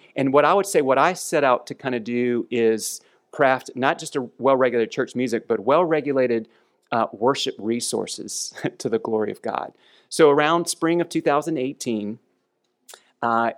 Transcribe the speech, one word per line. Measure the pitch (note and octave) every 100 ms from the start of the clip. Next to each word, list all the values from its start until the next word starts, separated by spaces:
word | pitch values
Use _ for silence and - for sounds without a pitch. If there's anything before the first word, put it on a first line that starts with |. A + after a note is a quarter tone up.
| _
And | - C#3
what | C#3+
I | D3
would | G3 G3
say, | E3+
what | C3+ C3
I | D#3+
set | F3+ - D#3+
out | B2+ A#2+ -
to |
kinda | B2+ C3 B2
do | A2 A#2+ B2 A#2+ -
is | A#2+ A2+ A2 - - _ _ _
craft | - C3+ C3 -
not | B2+ C3+ E3+
just | E3
a | C#3+ A#2+ -
well-regulated | C3 C3 B2+ A#2 A2+
church | - A#2+ B2
music, | B2 A2+ -
but | G#2+
well-regulated, | G#2 D3+ F3 D#3 C#3 C3 B2 A#2 A2 _ _ _ -
uh, | A#2+ A2
worship | G2+ A#2+ C#3 - -
resources | G#2 A#2+ - A2+ G2 - G2+ - - - -
<laughs> | -
to | A#2
the | A2
glory | A2+ A2 G#2+
of | G2+
God. | A2 - - _ _ _ -
So | - D3+
around | D3 D3+ E3+ E3
spring | - E3 E3+
of | E3+
two | D#3+
thousand | D#3+ D3 D#3+ D#3
eighteen, | C3 C#3+ B2+ G#2+ G#2 A#2+ _ _ _ _ _ _ - - _ -
uh, | A#2 A#2 A#2